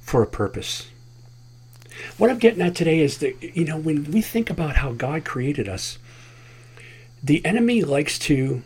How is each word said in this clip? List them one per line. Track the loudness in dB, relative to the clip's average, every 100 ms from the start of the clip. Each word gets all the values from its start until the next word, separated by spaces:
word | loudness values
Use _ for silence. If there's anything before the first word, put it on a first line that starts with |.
for | 0 2
a | 2
purpose. | 0 -6 -6 -10 -10 -12 -20 -20 -20 -20 -20 -20 -20 -20 -20 -20 -18 -18 2
What | 2
I'm | 6
getting | 4 4
at | 0
today | 2 2 4
is | 2 2
that, | -4 -4 -8
you | -2 -2
know, | -2
when | -2 -2 0
we | 0
think | 0 -2 -2
about | -2 0 0
how | 0
God | -4 -4 -4 -4
created | -4 -2 -2 -4
us, | -6 -10 -12 -18 -20 -20 -20 -20 -20 -20 -20 -20 -20 -20 -12
the | 0 2
enemy | 2 2 4 2
likes | 2 0 0 -4
to | 0 2 2 -4